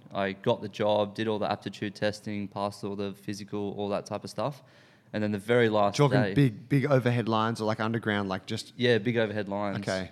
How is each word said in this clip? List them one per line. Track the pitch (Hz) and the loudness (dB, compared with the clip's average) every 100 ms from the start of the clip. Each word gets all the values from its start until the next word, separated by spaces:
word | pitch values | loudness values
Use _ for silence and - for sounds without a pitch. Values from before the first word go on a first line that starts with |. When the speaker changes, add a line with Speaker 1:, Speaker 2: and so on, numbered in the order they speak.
| - | -8
Speaker 1:
I | 101 98 | -2 -2
got | 95 120 101 | 0 0 0
the | 98 | -2
job, | - 104 104 101 | -2 2 2 0
did | 98 110 | -2 -2
all | 107 | 0
the | 101 | -2
aptitude | 101 104 - 104 | -2 -6 -6 -8
testing, | - 107 101 110 104 98 | -2 -4 -4 -8 -8 -8
passed | 104 101 - | -4 -6 -6
all | 101 101 | -8 -6
the | 101 | -6
physical, | 95 - 104 101 104 101 98 | -8 -10 -10 -8 -6 -6 -4
all | 101 | -4
that | 95 - | -4 -4
type | 104 | -10
of | 98 | -8
stuff. | - 120 143 - - - _ _ | -6 -6 -6 -18 -20 -20 _ _
And | 107 | -4
then | 104 | -2
the | 104 | -4
very | 104 123 113 | 2 4 6
last | 107 101 98 | 4 2 4
Speaker 2:
Talking | 143 131 | 4 4
Speaker 1:
day | 101 | 2
Speaker 2:
big, | 101 135 104 - | 4 2 2 0
big | 139 123 | 0 4
overhead | 131 120 120 107 | 4 4 2 2
lines | 110 110 110 | 2 2 0
or, | |
like, | 107 110 | -2 0
underground, | 110 113 113 101 98 | 0 0 0 0 0
like, | 95 - | -4 -4
just | 110 - - | -8 -8 0
Speaker 1:
Yeah, | 123 113 | 4 4
big | 113 117 | 2 0
overhead | 110 104 101 | 0 -2 -4
lines. | 101 104 98 | -2 -2 -2
Speaker 2:
Okay. | 98 95 90 | -2 -2 -4